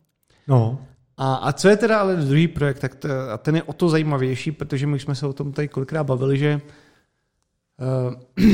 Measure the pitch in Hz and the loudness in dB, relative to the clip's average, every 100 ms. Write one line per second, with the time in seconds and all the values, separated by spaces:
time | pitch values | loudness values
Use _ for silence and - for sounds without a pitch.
0 | _ _ _ _ - 127 113 135 - _ | _ _ _ _ 2 4 2 -2 -12 _
1 | _ - 135 131 117 - 190 208 226 220 | _ -6 -2 -2 -2 2 4 6 4 2
2 | 190 180 135 147 170 147 143 131 135 - | 2 0 2 2 2 0 -2 -2 -8 -8
3 | 147 135 131 110 - 160 156 - 175 156 | -6 -6 -6 -6 -2 -2 -2 -2 2 2
4 | 151 139 131 123 160 143 147 135 147 143 | 2 0 -2 -2 -6 -8 -6 -4 -2 -4
5 | - 131 143 135 143 135 147 139 135 156 | -4 -6 -6 -6 -8 -6 -6 -6 -6 -4
6 | 139 127 135 139 147 147 - - _ _ | -2 -2 0 2 2 0 -4 -20 _ _
7 | _ _ _ _ _ _ _ - 131 131 | _ _ _ _ _ _ _ -8 -4 -2
8 | 127 123 - 190 208 | -2 -6 -10 2 4